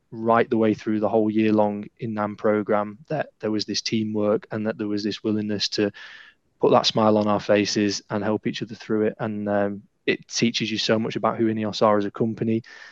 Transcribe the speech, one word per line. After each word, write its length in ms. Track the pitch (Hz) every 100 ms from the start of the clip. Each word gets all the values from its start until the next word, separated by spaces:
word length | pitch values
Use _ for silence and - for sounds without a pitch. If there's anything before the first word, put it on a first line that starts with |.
| _
right 380 | 113 113 117 -
the 80 | 113
way 160 | 110
through 260 | 104 113 107
the 80 | 104
whole 200 | 113 107
year-long 560 | 107 110 107 104 104 104 -
Innan 380 | 120 107 104 101
programme 580 | 110 107 101 104 104 104 -
that 200 | 151 - _
there 100 | 107
was 160 | 107 101
this 160 | 101
teamwork 640 | - 117 107 107 104 107 -
and 140 | 113 107
that 120 | -
there 100 | 104
was 140 | 104
this 180 | 104 95
willingness 460 | 113 107 107 101 -
to 200 | - 104 - - - - _ _ -
put 100 | -
that 160 | 123 -
smile 320 | - 110 107
on 80 | 104
our 140 | 101
faces 600 | - 104 101 110 104 98 -
and 160 | 107
help 220 | 104 107 123
each 160 | 117
other 120 | 110
through 280 | 113 - 110 107
it. 80 | -
And, 300 | 110 104 104
um, 340 | 101 101 101 - _ -
it 200 | - -
teaches 400 | - 117 - 110
you 80 | 107
so 200 | - 110
much 160 | 113
about 220 | 113 110 113
who 100 | 113
INEOS 280 | 110 107 95
are 140 | 110 104
as 80 | 101
a 40 |
company, 520 | - 117 107 113 113 - - -